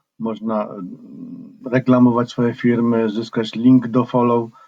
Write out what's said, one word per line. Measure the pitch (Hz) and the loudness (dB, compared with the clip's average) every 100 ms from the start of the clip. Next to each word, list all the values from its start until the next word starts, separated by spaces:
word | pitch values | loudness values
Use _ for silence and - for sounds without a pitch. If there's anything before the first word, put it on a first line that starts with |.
| _ - | _ -8
można, | 110 107 110 107 | -8 -6 -4 -4
mm, | 107 101 92 - - - - - - - | -4 -10 -14 -16 -18 -18 -16 -16 -18 -16
reklamować | 131 131 127 127 123 117 120 | -4 0 2 4 4 4 -2
swoje | - 120 | -2 -2
firmy, | 117 123 120 117 113 113 | 0 0 2 2 2 0
zyskać | 104 117 - 110 | -2 -4 -6 -6
link | 110 123 127 120 | 0 4 4 4
do | 120 | -2
follow | 113 127 120 120 113 - | 0 0 2 2 -2 -10